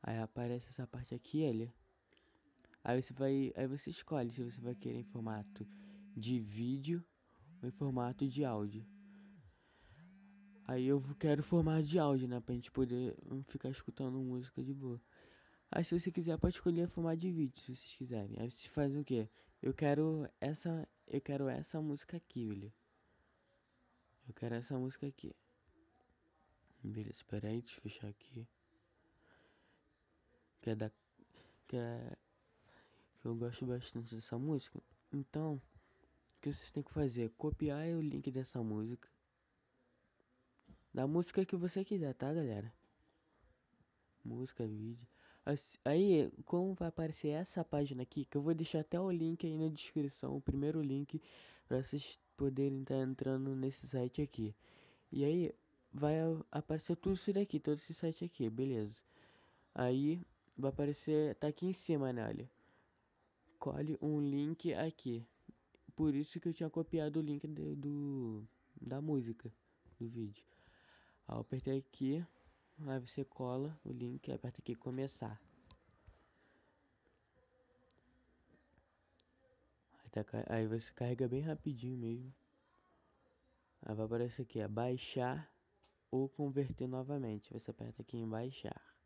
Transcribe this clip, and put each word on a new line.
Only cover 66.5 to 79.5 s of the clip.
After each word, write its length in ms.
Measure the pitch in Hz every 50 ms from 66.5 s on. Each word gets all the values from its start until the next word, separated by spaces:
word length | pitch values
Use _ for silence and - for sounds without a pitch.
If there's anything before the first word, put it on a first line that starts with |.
| 160
tinha 160 | - 170 156
copiado 500 | - 165 165 - - 165 151 151 151 160
o 40 | 160
link 240 | 147 147 143 - 151
de, 280 | 151 147 151 151 151
do, 720 | 143 139 147 147 143 143 143 139 135 123 113 110 107 107 110 _ _ _ _ _ -
da 220 | - - 131 135
música, 500 | 151 156 151 135 120 113 113 - - 113 - _ _ _ _ _ _ - - _
do 100 | 120 113
vídeo. 380 | 117 117 110 101 101 - - _ _ _ - - _ - _ - - - - - _ _ _ -
Aí 80 | -
eu 60 | 117
apertei 360 | 113 - - 131 - 135 135 135
aqui, 480 | 135 _ - - 135 131 139 160 175 - _ _ _ - _ _ _ _ _ - 151 143
aí 120 | 135 131
você 260 | 123 123 - - 139
cola 520 | - - - 131 123 123 131 139 151 156 151 _
o 80 | -
link, 400 | 131 123 123 120 127 135 - -
aperta 300 | 131 - - 123 - -
aqui 120 | - - 120
começar. 680 | 113 - 131 123 131 135 139 - - 120 110 107 107 - - - - _ - - _ _ _ _ _ _ - - _ _ _ _ _ _ _ _ _ _ _ _ _ _ _ _ _ _ _ _ _ _ _ _ _ _ _ _ _ _ _ _ _ _ _ _ _ _ _ _ _ _ _ _ _ _ _ - - _ _ _ _ _ _ _ _ _ _ _ _ - _ _ _ _ _